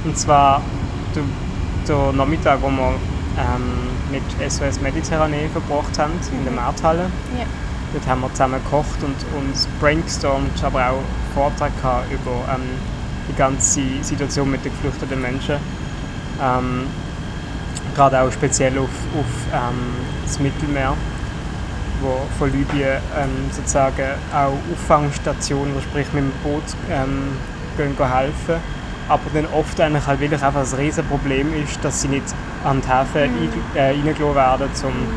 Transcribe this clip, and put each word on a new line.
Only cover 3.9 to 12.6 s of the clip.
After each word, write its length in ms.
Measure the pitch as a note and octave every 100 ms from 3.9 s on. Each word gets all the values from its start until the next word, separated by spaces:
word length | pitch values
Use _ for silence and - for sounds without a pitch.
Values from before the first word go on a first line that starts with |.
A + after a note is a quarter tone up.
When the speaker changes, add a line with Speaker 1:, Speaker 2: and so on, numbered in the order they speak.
| B2+ -
Speaker 1:
mit 120 | C#3 - -
S 200 | C#3+ -
O 40 |
S 160 | C#3+ C3+
Mediterranee 680 | C#3 D3 D#3+ D#3+ D#3 D3 D3+
verbracht 500 | E3 - C#3+ D3 -
haben, 140 | D3+ F3 -
in 120 | C3+
der 80 | C3
Speaker 2:
Mhm. 60 | B2+
Speaker 1:
Markthalle. 440 | A#2+ - E3 E3 F#3 F#3 - -
Speaker 2:
Ja. 60 | - - - - -
Speaker 1:
Dort 140 | D3+ C#3
haben 120 | B2+
wir 100 | C3
zusammen 300 | - C3+ C3
gekocht 380 | - C#3+ D3 -
und 140 | C#3+ C3+ B2 C#3
uns 260 | C3+ C3 - -
brainstormt, 840 | D3 D#3 D#3 - C#3+ C#3 C#3 -
aber 260 | D3 C3+ B2+
auch 120 | C3 C3+ - -
Vortrag 360 | C#3+ C#3+ - D3 -
gehabt 300 | C3 B2 A#2+
über, 300 | C3 B2+ B2 B2+
ähm, 80 | C3